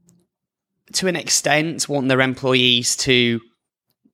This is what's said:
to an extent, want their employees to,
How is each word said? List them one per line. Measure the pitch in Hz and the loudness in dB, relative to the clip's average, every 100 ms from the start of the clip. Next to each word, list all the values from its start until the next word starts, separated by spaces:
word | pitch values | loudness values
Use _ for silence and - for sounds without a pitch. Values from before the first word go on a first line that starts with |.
| _ _ _ _ _ _ _ _ _ | _ _ _ _ _ _ _ _ _
to | - 185 | -4 -4
an | 170 | -4
extent, | - - 143 151 160 151 - | -2 -2 0 0 0 -6 -4
want | 143 131 | -2 0
their | 131 | 2
employees | 131 123 131 127 123 120 120 - | 0 0 0 2 2 2 -2 -4
to, | 135 123 120 117 - _ _ _ _ _ _ | 2 2 2 0 -6 _ _ _ _ _ _